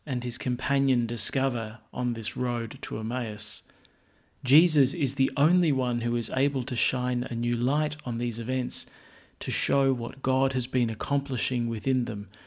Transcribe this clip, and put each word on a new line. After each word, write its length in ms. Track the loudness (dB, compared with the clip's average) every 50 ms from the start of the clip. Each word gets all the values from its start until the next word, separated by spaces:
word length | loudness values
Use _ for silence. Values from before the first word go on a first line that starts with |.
| _
and 180 | -4 -4 -2 -2
his 140 | -4 -4 -2
companion 680 | -2 -2 -2 -2 0 0 2 2 4 4 4 2 2
discover 760 | 0 0 0 0 0 2 0 0 0 0 -2 -4 -6 -10 -14 -16 _
on 220 | -6 -4 -2 -2 -2
this 220 | -4 -6 -6 -4
road 420 | -2 -2 -2 -2 -2 -4 -6 -8 -10
to 160 | -8 -6 -6 -4
Emmaus, 640 | -4 -4 -2 -4 -4 -4 -4 -4 -4 -4 -4 -6 -10 -14 _ _ -20 _ _ _ _ _ _ _ _ _ _ _ 2
Jesus 500 | 4 6 6 6 6 6 4 4 4 2
is 220 | 0 0 0 2
the 160 | 2 0 0 2
only 360 | 2 4 4 4 4 4 2
one 300 | 2 2 0 0 0 0
who 120 | 0 0 0
is 160 | 0 -2 -2
able 320 | 0 0 2 2 0 -2
to 140 | -4 -2 -2
shine 480 | -2 0 0 0 0 0 0 0 -2 -2
a 100 | -2 -2
new 200 | -2 0 0 0
light 420 | 2 2 2 2 2 0 0 -4 -6 -6
on 100 | -4 -2
these 220 | -2 -2 -2 -2 -4
events 480 | -4 -2 -2 -2 -2 -2 -4 -6 -8 -10 -16 -20 -20 -20 -20 -20 -20 _ _ -8
to 100 | -6 -4
show 420 | -4 -2 0 0 2 4 4 2
what 300 | 2 0 -2 -6 -8 -4
God 300 | -2 0 2 2 2 2
has 160 | 0 -2 -2 0
been 200 | 0 0 0 0
accomplishing 800 | -2 -4 -2 0 0 0 0 -2 -4 -4 -2 -2 -2 -2 -2 -2
within 360 | -2 -2 0 0 2 2 0
them 260 | -2 -4 -6 -8 -10 -14 -20 -20